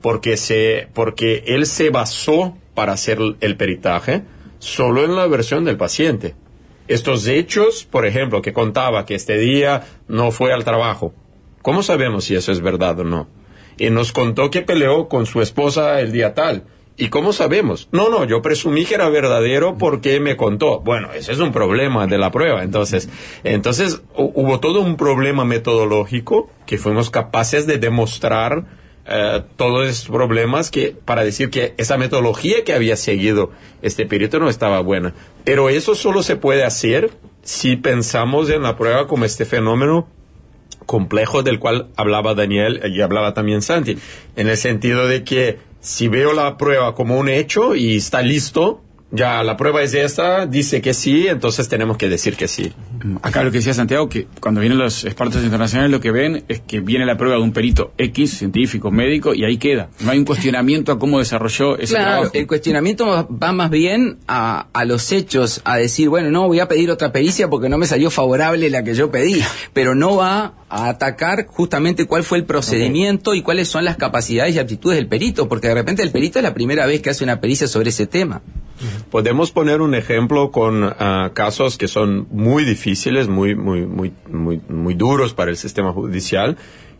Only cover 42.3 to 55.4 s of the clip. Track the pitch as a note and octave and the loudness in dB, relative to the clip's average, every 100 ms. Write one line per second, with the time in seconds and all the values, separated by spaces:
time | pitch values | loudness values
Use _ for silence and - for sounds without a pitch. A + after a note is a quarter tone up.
42.3 | G#2 G#2 G2+ A2 - G#2+ F#2+ G2 G#2 G#2 | 0 0 2 0 -2 -4 -2 0 2 0
43.3 | G#2+ G#2+ G#2 - E3+ C3 F#2+ - - - | 0 0 0 0 -2 -2 -6 -10 -20 -16
44.3 | - G#2+ A2 B2 A2+ A#2+ B2 B2+ C3 - | -4 -2 0 -2 -2 0 0 0 0 -2
45.3 | C3 B2 G#2 - - - - A#2 A#2 D3 | 0 0 -2 -12 -16 -10 -4 0 2 2
46.3 | D3+ C#3+ C#3+ C#3+ C3+ B2 A#2+ A#2+ B2+ C#3 | 2 0 0 0 2 0 -2 0 0 2
47.3 | C3+ D3+ G#3 A#3+ F#3 A#2 G#2 G2 C3 B2 | 0 0 0 2 2 2 0 0 0 0
48.3 | D3 C3+ D#3+ F3+ A3 - - - A2 B2 | 0 0 0 0 0 -10 -20 -10 -2 0
49.3 | A#2 A2+ A2 C#3+ D3+ C#3+ C#3 C#3+ C#3+ F3 | 2 0 0 0 2 0 0 0 0 0
50.3 | F#3 F3+ C3+ C#3+ C#3 C3 B2 - D3 F#3+ | 2 0 -2 0 0 0 0 2 4 4
51.3 | D3+ A#2+ A2 A#2+ A#2 A2+ A2 G2 E2+ - | 2 0 -2 -2 0 0 0 0 0 -2
52.3 | - E2+ - - - - A#2+ G#2 F#2+ - | -2 -4 -4 -6 -8 -14 -8 -6 -4 -2
53.3 | - C3 A#2 A#2 B2 A2+ C3+ D3+ A2+ - | 0 0 0 0 0 0 0 0 -4 -8
54.3 | - A2 G#2+ A2 C3 B2 A2 G2+ - B2 | -6 -2 2 2 2 2 -2 -6 -4 -2
55.3 | B2 | 0